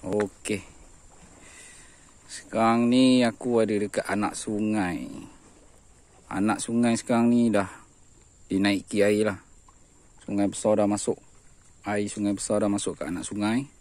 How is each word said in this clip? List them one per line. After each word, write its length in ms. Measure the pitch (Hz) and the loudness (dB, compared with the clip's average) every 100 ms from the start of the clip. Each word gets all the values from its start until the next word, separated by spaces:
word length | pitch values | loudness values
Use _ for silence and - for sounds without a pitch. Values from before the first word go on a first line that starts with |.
Okey. 640 | - 104 101 - - 101 - - - - - - - - - - - - - - - - - | -4 -2 -2 -6 -8 -8 -8 -20 -20 -20 -20 -20 -20 -20 -20 -20 -20 -20 -20 -20 -20 -20 -20
Sekarang 640 | - - 113 113 117 120 | -20 -8 0 2 4 4
ni 320 | 127 131 127 | 4 6 6
aku 400 | 120 101 123 120 | 2 0 0 2
ada 160 | 110 104 | 2 0
dekat 240 | 101 - | -2 -4
anak 320 | - 98 104 | -2 -2 -2
sungai. 720 | - - 107 107 107 92 82 64 - - - - - - - _ _ _ - - | -6 -6 -4 -2 -2 -2 -4 -10 -14 -18 -20 -20 -20 -20 -20 _ _ _ -20 -12
Anak 400 | 104 101 - - | -2 -2 -2 -2
sungai 320 | 117 120 113 | 0 2 0
sekarang 320 | - 120 120 | 0 2 4
ni 240 | 120 117 | 4 4
dah 160 | 104 92 - - _ - - - _ - | 2 -2 -8 -20 _ -20 -20 -20 _ -4
dinaiki 560 | 95 101 98 - 104 101 | 0 2 0 -2 2 2
air 240 | 107 107 | 4 0
lah. 100 | 92 - - - _ _ _ - - - | -4 -14 -20 -20 _ _ _ -20 -20 -6
Sungai 240 | 101 101 | -2 -2
besar 320 | - 110 107 | 0 0 2
dah 80 | 104 | 2
masuk. 320 | 104 - - - - - - - - - | 0 -2 -6 -8 -20 -20 -20 -20 -16 -6
Air 240 | 104 104 | -4 -4
sungai 240 | - 101 | -4 -2
besar 320 | 98 - 104 104 | -2 -2 0 0
dah 40 | |
masuk 240 | 101 95 85 | -2 -4 -8
ke 80 | - | -8
anak 160 | 87 - | -8 -8
sungai. 400 | 104 104 117 139 - | -4 -2 -2 -4 -14